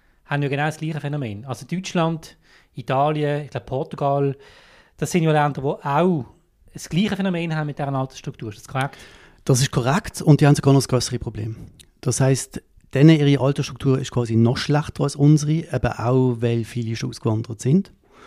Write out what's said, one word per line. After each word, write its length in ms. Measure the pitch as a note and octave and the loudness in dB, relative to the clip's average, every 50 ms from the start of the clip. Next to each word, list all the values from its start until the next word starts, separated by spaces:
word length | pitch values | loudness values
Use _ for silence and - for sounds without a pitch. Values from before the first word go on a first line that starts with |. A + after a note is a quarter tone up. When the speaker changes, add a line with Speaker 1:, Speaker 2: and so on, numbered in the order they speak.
| _ _ _ _ _ | _ _ _ _ _
Speaker 1:
haben 180 | - D3 C#3+ C#3+ | -6 -4 -2 -2
ja 60 | C3+ | -2
genau 160 | C#3+ C#3 D3 | -2 -2 -2
das 120 | D#3 D3+ D#3 | -4 -4 -6
gleiche 220 | D#3 D#3+ D#3 D3 | -8 -8 -8 -6
Phänomen. 440 | D3 C#3+ D3 D3 C3 A2 G2+ G2+ B2+ | -6 -6 -6 -6 -6 -6 -8 -10 -10
Also 200 | C3+ B2 - B2+ | -10 -10 -10 -8
Deutschland, 720 | - E3+ F#3 F#3 - - F3+ D#3+ E3 E3 D#3 - - - _ _ _ _ _ _ _ _ | -8 -8 -8 -8 -4 -2 -2 0 0 -2 -4 -8 -16 -20 _ _ _ _ _ _ _ _
Italien, 720 | C#3+ A#2 - C3 C3+ C#3+ D3+ D#3 D3+ D3 C#3+ C#3+ D3 D3 | -12 -6 -2 0 0 2 0 0 0 -2 -2 -2 -4 -6
ich 40 | - | -8
glaube 160 | - A#2+ - | -10 -10 -8
Portugal, 720 | - C3 C3+ E3 - - - D3 C#3 C#3 C#3+ C#3+ C#3 C3+ - - - - - - - - - _ _ _ - | -6 -6 -6 -6 -6 -6 -2 0 0 2 2 0 0 -2 -6 -12 -20 -20 -20 -20 -20 -20 -20 _ _ _ -8
das 140 | D#3 - | -6 -2
sind 120 | - F3+ D#3+ | 0 2 2
ja 80 | D#3+ | 4
Länder, 300 | D#3 D3+ D3 D3 C3+ C#3+ | 4 4 2 0 -2 -4
die 260 | C3 C#3+ F#3 - - D3 | -4 -4 -6 -4 -4 -2
auch 380 | C#3 D3+ F3 F#3+ F3 C#3+ A#2 - - _ _ _ _ _ _ _ _ | 0 2 2 2 2 0 -4 -8 -14 _ _ _ _ _ _ _ _
das 140 | - - - | -18 -12 -4
gleiche 280 | D#3 E3 A3 G3 G3+ | -2 -2 0 0 -2
Phänomen 400 | F3+ F#3+ F#3+ F3+ E3+ E3+ E3 D#3 | -2 -2 -2 -2 -2 -4 -4 -4
haben 120 | D#3 D3+ D3 | -4 -4 -6
mit 120 | C#3 - | -6 -6
deren 160 | D3 C#3 C#3 | -6 -4 -4
Altersstruktur. 540 | C3 C3 - - - - D3 - - A#2+ A2 | -4 -4 -6 -8 -12 -14 -14 -12 -10 -12 -12
Ist 100 | G#2 - | -12 -14
das 80 | - - | -16 -8
korrekt? 300 | - C3+ C3+ C#3+ - - - - - - - - _ _ _ | -4 -4 -4 -4 -6 -12 -20 -20 -20 -20 -20 -20 _ _ _
Speaker 2:
Das 160 | - C3+ A#2+ | 2 2 2
ist 120 | C#3 - | 2 0
korrekt 500 | - C#3 A#2 B2+ D3 G#3+ - - - - | 0 0 0 2 0 0 -2 -4 -10 -2
und 200 | - - D3 - | 4 4 6 6
die 60 | D3+ C#3+ | 6 4
haben 80 | D3 | 4
sogar 180 | - - C#3 C3+ | 4 4 4 4
noch 80 | C3+ | 4
das 60 | B2 - | 2 2
grössere 320 | C3 B2 - - B2 A#2+ | 0 -2 -2 -4 -6 -8
Problem. 360 | - A#2 G#2+ A2 G#2+ A2 A2 - - - - - - _ _ _ | -8 -8 -8 -8 -8 -8 -10 -12 -16 -20 -20 -20 -20 _ _ _
Das 200 | - C3 A#2+ - | -6 -4 -2 0
heisst, 400 | C3+ C3+ C3+ - - - - - - _ _ - _ _ - | 2 2 2 0 -2 -8 -14 -16 -16 _ _ -20 _ _ 2
denen 260 | C3 D3 D#3 D#3+ D3+ | 6 8 8 8 6
ihre 240 | D3 C#3+ C#3+ - B2 | 6 4 2 2 2
Altersstruktur 560 | C#3 C#3+ - C3+ - C3 - - C#3 C3 C3+ | 0 -2 -2 -6 -8 -8 -4 0 0 0 0
ist 120 | C3 - | -2 -4
quasi 240 | - B2+ A#2+ A2+ A2+ | -4 -4 -2 0 2
noch 220 | A2+ A2+ A2+ B2 - | 4 4 4 2 0
schlechter 460 | - - C#3+ D3 D3 - - - C#3+ | 0 0 0 0 0 -4 -4 -4 -4
als 120 | C#3+ - | -4 0
unsere, 360 | C#3+ C#3+ D3 D#3 D3 D3 D3 | 4 6 6 6 6 4 0
eben 420 | D#3 E3 - - - B2 - A#2 - | -2 -2 -4 -4 -4 -2 -2 -2 -2
auch, 440 | - A2 A#2+ C3 C3 C3 B2+ A#2+ A2+ | -2 -2 0 2 2 2 2 0 0
weil 240 | A#2+ A#2 A#2 A#2 A2 | -2 -2 0 -2 -4
viele 320 | - - A#2+ A#2 A2+ A2+ | -4 -6 -8 -6 -6 -6
schon 140 | - - B2+ | -6 -6 -8
ausgewandert 500 | A#2+ - - A#2+ A2 A2+ A2 - A#2 - | -8 -4 -2 -2 0 0 -2 -6 -10 -4
sind. 320 | - B2+ D3+ G3 G3 - - _ _ _ _ - - | 0 2 2 2 2 -2 -8 _ _ _ _ -20 -20